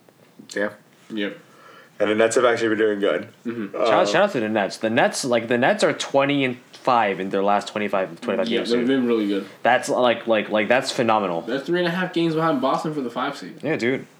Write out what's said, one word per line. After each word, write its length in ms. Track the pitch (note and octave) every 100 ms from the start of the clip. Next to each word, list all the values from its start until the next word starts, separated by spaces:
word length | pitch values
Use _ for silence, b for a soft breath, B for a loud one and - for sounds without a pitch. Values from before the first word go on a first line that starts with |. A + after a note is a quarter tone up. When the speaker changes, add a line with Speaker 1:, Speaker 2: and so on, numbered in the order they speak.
| _ _ _ - -
Speaker 1:
Yeah. 160 | - G#2 - _ _ -
Speaker 2:
Yep. 280 | G#2+ G2+ - - B B B B -
Speaker 1:
And 100 | G#2
the 40 |
Nets 200 | G#2+ A2+ C3
have 80 |
actually 260 | B2 A2+ A2+
been 80 | G#2+
doing 200 | A2 G2+
good. 280 | G2 E2 G#2+ - A#2+
Speaker 2:
Mm-hmm. 300 | A#2 G2 -
Speaker 1:
Uh, 80 |
Speaker 3:
Shout 80 | A#2+
out, 140 | G#2+ -
shout 140 | D#3+
out 80 | G3+
to 80 | D3
the 80 | G#2+
Nets. 300 | A2 F#2+ -
The 120 | A2
Nets, 340 | A#2 F#3+ -
like, 240 | C#3 A#2+ A#2
the 100 | B2
Nets 260 | C3 G#3
are 80 | F3
twenty 520 | C#3 - C#3 C#3 C#3+
and 140 | C3+ B2 -
five 480 | - - A#2+ G#2+ F2+
in 100 | F#2+
their 120 | G2
last 260 | G2+ G#2 -
twenty-five, 520 | A2 G#2 G2 F#2 E2
twenty-five 280 | - F#2+ A2+
Speaker 2:
Yeah, 100 | A#2
Speaker 3:
games. 100 | G#2+
Speaker 2:
they've 160 | A#2+ A#2+
been 200 | C3+ A#2+
really 220 | A#2 G#2
good. 180 | G2+ G2 -
Speaker 3:
That's, 260 | A#2 B2 C3
like, 380 | B2 B2 A#2 -
like, 220 | A2 G2+
like, 200 | G#2+ G#2+
that's 220 | A#2+ C3+
phenomenal. 520 | - A#2 A2 G2 E2+
Speaker 2:
They're 180 | E2 C3+
three 180 | C3+ F3
and 80 | F3
a 20 |
half 200 | F3 F3+
games 220 | E3+ E3+
behind 260 | D#3 D#3+ C#3+
Boston 320 | C3 D3 E3
for 60 | D3+
the 80 | B2
five 260 | C#3 D3 -
seed. 240 | F2+ -
Speaker 3:
Yeah, 140 | C#3 D#3
dude. 300 | A#2 C3 -